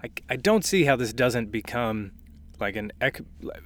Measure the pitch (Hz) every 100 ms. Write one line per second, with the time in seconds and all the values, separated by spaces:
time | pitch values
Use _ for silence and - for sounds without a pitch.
0 | 123 - - 127 202 220 - 196 143 127
1 | 117 120 127 120 107 110 - 120 113 110
2 | 98 - - - - - 101 104 104 -
3 | 135 - 117 - - -